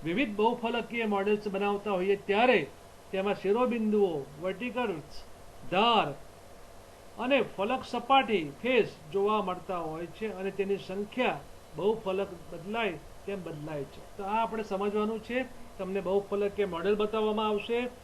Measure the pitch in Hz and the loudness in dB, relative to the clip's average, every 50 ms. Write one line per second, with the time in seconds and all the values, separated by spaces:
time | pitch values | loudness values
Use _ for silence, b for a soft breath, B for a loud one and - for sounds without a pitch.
0 | - 156 175 214 285 220 208 202 214 233 240 240 - 226 240 240 220 - 220 240 | -2 -2 0 0 0 0 2 2 4 4 4 2 -2 -2 -2 -2 -4 -2 -2 -2
1 | 226 214 208 196 196 208 214 208 208 214 190 196 202 202 202 202 202 214 202 180 | 0 2 2 2 4 4 2 2 2 -2 -2 0 0 2 0 0 0 0 0 0
2 | 180 196 202 196 - - 196 202 233 254 247 190 147 127 - - - - - - | 4 2 2 2 2 2 4 6 6 6 6 6 4 0 -8 -16 -20 -20 -20 -20
3 | - - - 190 190 208 196 - - 185 202 240 254 247 233 240 220 214 208 214 | -16 -6 -4 -2 0 0 -2 0 2 0 2 4 4 2 2 0 0 2 4 4
4 | 202 185 165 147 135 - - 147 165 185 190 - 240 247 - 247 247 214 185 156 | 4 4 2 -2 -6 -6 -10 -6 -4 -4 -4 -4 -6 -6 -2 -2 -2 -2 -2 -4
5 | 139 - - - - - - - - - - - - - 170 180 214 233 233 208 | -6 -10 -12 -12 -12 -12 -16 -16 -16 -18 -16 -12 -8 0 2 4 6 6 6 4
6 | 170 143 143 - - - - - - - - - - - - - - - - - | 4 2 -2 -8 -12 -18 -18 -20 -20 -20 -20 -18 -20 -18 -20 -20 -20 -20 -20 -20
7 | - - - - 220 254 277 262 202 - - - 190 214 254 254 254 - - 240 | -20 -20 -10 -6 0 2 4 4 4 2 0 -2 0 0 0 -2 -4 -4 -4 -6
8 | - - 269 269 262 208 220 190 160 143 143 - - 233 262 240 190 147 - - | 2 6 6 6 8 6 2 2 2 0 -6 -4 0 4 6 6 6 4 2 -12
9 | - - - 196 196 208 214 214 196 185 180 180 - - 190 175 170 160 156 160 | -16 -4 0 2 2 4 4 2 2 0 -2 -4 -4 -6 -4 -4 -4 -4 -4 -6
10 | 175 170 170 - 214 220 190 185 190 196 190 - 196 196 196 190 - - 190 196 | -8 -8 -8 -6 -6 -6 -6 -4 -6 -6 -2 -2 0 0 0 -2 -2 -6 -6 -6
11 | 208 208 - 247 254 220 165 143 - - - - - - - 156 170 202 226 220 | -6 -4 -2 0 2 2 0 -2 -8 -14 -16 -18 -18 -14 -8 -2 0 0 0 0
12 | - 190 185 190 196 190 180 170 - - 175 165 151 190 214 233 226 202 170 147 | 0 -2 0 0 -2 -2 -4 -14 -14 -12 -12 -12 -8 -6 -4 -2 -2 -2 -2 -6
13 | - - - - - - 196 190 175 165 156 147 147 156 156 147 139 139 - - | -12 -14 -18 -14 -8 -8 -8 -6 -6 -8 -10 -8 -8 -6 -6 -6 -8 -8 -10 -16
14 | - - - - 202 196 208 226 226 226 220 220 220 214 - 190 202 208 202 214 | -16 -16 -12 -8 -6 -2 0 0 0 0 -2 -4 -4 -2 -2 0 0 0 2 2
15 | 214 214 226 220 220 - 240 254 262 247 - - - - - - 196 180 190 196 | 0 0 -2 -4 -6 -4 -2 -2 -2 -4 -8 -14 -14 -14 -10 -8 -6 -4 -2 -2
16 | 190 175 190 196 196 202 208 202 208 202 202 208 202 196 175 165 170 196 208 202 | 0 2 2 2 2 2 0 0 0 0 2 0 0 0 0 -2 2 2 2 2
17 | 214 214 214 220 214 214 214 214 220 214 214 208 - - 233 240 247 247 - - | 2 0 2 2 2 2 2 2 2 2 0 0 0 0 0 0 0 -2 -6 -10